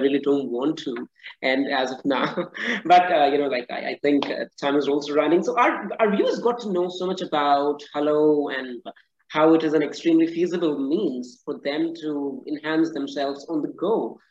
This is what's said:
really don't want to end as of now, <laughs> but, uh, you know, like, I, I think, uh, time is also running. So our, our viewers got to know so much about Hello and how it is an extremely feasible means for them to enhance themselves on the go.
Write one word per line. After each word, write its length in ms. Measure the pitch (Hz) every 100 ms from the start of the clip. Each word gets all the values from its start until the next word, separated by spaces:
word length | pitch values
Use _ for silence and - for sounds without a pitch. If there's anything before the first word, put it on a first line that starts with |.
really 140 | 135 139
don't 300 | 139 139 123
want 300 | 120 143 160
to 140 | - 120 - _ - -
end 240 | 131 135 139
as 220 | 139 127
of 100 | 127 139
now, 280 | 127 143 - - - 233
<laughs> 180 | 220 160
but, 260 | 180 180
uh, 140 | 165 139
you 60 | 143
know, 120 | 139
like, 180 | 123 120
I, 100 | 135 -
I 60 | 127
think, 260 | 143 143 -
uh, 200 | 131 123 -
time 180 | 143 143
is 120 | 135
also 240 | 143 143
running. 300 | 147 151 175
So 160 | 226 240
our, 320 | 294 - 208 -
our 160 | 220 202
viewers 220 | 508 311
got 200 | 226 240
to 100 | 208
know 160 | 180 180
so 180 | - 180
much 140 | 185
about 640 | 180 151 147 143 147 143 -
Hello 560 | 147 151 151 151 147 135
and 320 | 135 127 120 117 - _ _ _
how 240 | 156 160
it 100 | 160
is 120 | 156
an 80 | 156
extremely 440 | - - 165 165 160
feasible 520 | 165 175 175 165 139
means 640 | 135 180 175 127 123 -
for 160 | - 131
them 300 | 143 151 165 -
to 420 | 151 143 139 123 139
enhance 460 | 143 151 160 160
themselves 500 | 139 139 147 139 139 -
on 100 | 156
the 80 | 143
go. 500 | 131 170 214 113 - _